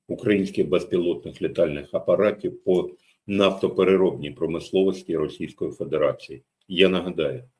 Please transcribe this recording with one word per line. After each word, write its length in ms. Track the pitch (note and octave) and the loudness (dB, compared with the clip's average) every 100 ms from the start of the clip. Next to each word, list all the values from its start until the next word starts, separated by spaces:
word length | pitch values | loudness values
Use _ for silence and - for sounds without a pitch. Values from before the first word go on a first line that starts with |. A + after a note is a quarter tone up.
| - | -12
українських 600 | E2+ B2+ G2+ F#2+ - F#2 | -4 2 2 2 0 0
безпілотних 760 | F2+ - F2+ E2+ D2+ - - | 0 0 -2 -2 -4 -8 -6
літальних 520 | D#2+ F#2+ E2 D2 D2 | -4 0 0 -2 -6
апаратів 720 | - - F2+ G#2 - F2 - | -6 0 2 2 0 -6 -6
по 260 | G2+ F2+ - - _ _ - | 0 2 0 -8 _ _ -4
нафтопереробній 1040 | G2+ G2 F#2+ F#2 - F#2 F#2+ F#2 C#2 D2 | 2 2 2 -2 2 4 4 4 0 -8
промисловості 840 | - D#2+ D#2+ - F#2+ F#2+ F#2 - D#2+ | -6 -4 -4 -2 2 2 0 -4 -4
Російської 540 | D2+ - D#2 - D#2 | -4 -6 -12 -8 -8
Федерації. 720 | - D#2 D2+ C#2+ - - C2+ _ _ - | -8 -4 0 0 -2 -10 -20 _ _ -6
Я 200 | F2+ F#2 | 2 4
нагадаю, 560 | F#2 F2 E2 D2 B1+ - _ | 2 -4 -4 -4 -4 -12 _